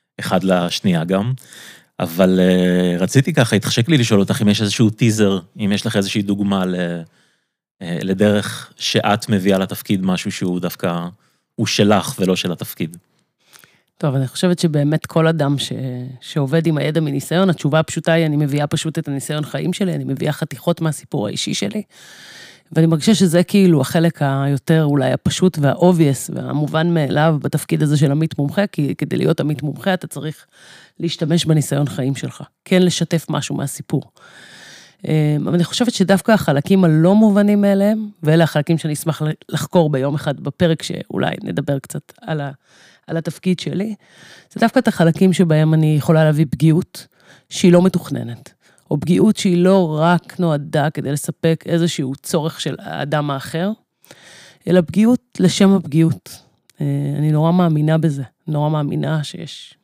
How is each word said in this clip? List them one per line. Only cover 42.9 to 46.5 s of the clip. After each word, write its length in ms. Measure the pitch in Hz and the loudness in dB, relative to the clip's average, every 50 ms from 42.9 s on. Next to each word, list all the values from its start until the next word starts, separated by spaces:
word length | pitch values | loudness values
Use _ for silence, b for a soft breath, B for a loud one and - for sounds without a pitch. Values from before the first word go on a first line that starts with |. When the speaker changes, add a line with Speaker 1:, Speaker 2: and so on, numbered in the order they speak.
| b b b | b b b
Speaker 2:
על 100 | - 170 | -8 -6
התפקיד 420 | 165 160 175 - - - 185 180 - | -6 -6 -6 -10 -4 -2 -2 -2 -2
שלי, 360 | - 165 139 175 202 220 208 B B B B B B B B B B B | -4 -6 -6 -6 -6 -6 -8 B B B B B B B B B B B
זה 80 | - - | -2 0
דווקא 200 | 226 226 - 262 | 0 0 2 0
את 80 | 233 | -2
החלקים 460 | 226 - - 170 165 160 - 190 190 175 | -2 0 2 2 2 2 4 2 2 4
שבהם 400 | - 185 165 156 151 156 156 160 | 2 2 2 4 2 4 4 4
אני 220 | 156 156 156 156 | 2 2 2 2
יכולה 260 | 147 - - 160 156 160 | 2 2 2 2 4 4
להביא 220 | 156 151 147 165 | 4 2 2 0
פגיעות 580 | 127 | 0